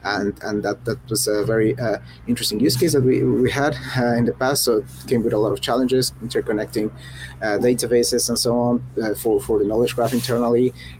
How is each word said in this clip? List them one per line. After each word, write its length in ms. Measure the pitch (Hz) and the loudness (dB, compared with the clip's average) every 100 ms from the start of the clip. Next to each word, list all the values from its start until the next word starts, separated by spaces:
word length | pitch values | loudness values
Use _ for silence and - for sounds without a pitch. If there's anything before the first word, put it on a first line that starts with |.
And, 340 | 95 101 101 101 | -2 -2 -2 -4
and 200 | 104 104 | -4 -4
that, 200 | 101 101 | -2 -4
that 160 | 117 107 - | -4 -6 -4
was 200 | 110 - | -4 0
a 160 | 104 101 | 0 2
very, 340 | 113 110 113 | 2 2 0
uh, 200 | 117 104 - - - | -2 -4 -6 -16 -4
interesting 320 | 120 - 107 | -2 -2 0
use 160 | 143 - | 0 2
case 160 | 170 | 2
that 120 | 147 | 4
we, 200 | 127 131 | 4 4
we 260 | 127 120 123 | 2 2 2
had, 280 | 139 147 143 - 131 | 2 0 -2 -4 0
uh, 200 | 120 120 | 2 2
in 100 | 117 | 2
the 80 | |
past. 320 | - 131 143 127 | 0 0 0 2
So 140 | 110 | 0
it 60 | - - - | -2 -14 -2
came 160 | 120 | 0
with 80 | 110 | 2
a 60 | 107 | 2
lot 160 | 107 | 0
of 80 | 101 | 0
challenges, 500 | - 123 127 131 127 - | 0 0 2 2 0 -6
interconnecting, 720 | 117 120 104 107 107 113 107 - - - - - | -6 -4 -2 -4 -2 -4 -4 -6 -18 -14 -16 -6
uh, 160 | 110 101 | -2 2
databases 720 | 123 123 120 120 117 120 - | 2 2 2 2 2 0 0
and 100 | 117 | 0
so 220 | 120 120 | 0 2
on, 240 | 120 123 - - | 2 0 -2 -4
uh, 140 | 110 104 | -2 -2
for, 240 | 117 104 | 2 0
for 200 | - 107 | 2 2
the 60 | 104 | 2
knowledge 300 | 110 120 123 | 2 0 2
graph 160 | 117 | 0
internally, 600 | 123 120 120 120 120 127 123 - | 0 0 0 2 4 2 -2 -18